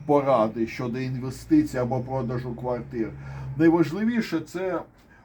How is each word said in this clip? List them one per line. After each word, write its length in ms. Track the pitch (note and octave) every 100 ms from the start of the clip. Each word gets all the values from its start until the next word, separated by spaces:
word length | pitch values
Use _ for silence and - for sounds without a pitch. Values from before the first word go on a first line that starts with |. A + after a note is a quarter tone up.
| -
поради 600 | C#3+ C3+ B2 A2 A2+ A2+
щодо 320 | - B2+ A#2+
інвестицій 800 | C3 C3 B2+ B2 - D#3 C#3+ C3
або 220 | B2 B2+
продажу 540 | B2+ C3 A#2 B2 B2+
квартир. 560 | A#2 B2 A#2+ - B2 G#2+ - - - - -
Найважливіше — 840 | D#3+ E3 C#3+ F3 A3 A#3+ A3 D#3+ D#3
це 340 | F3 F#3+ E3+ - _ _ -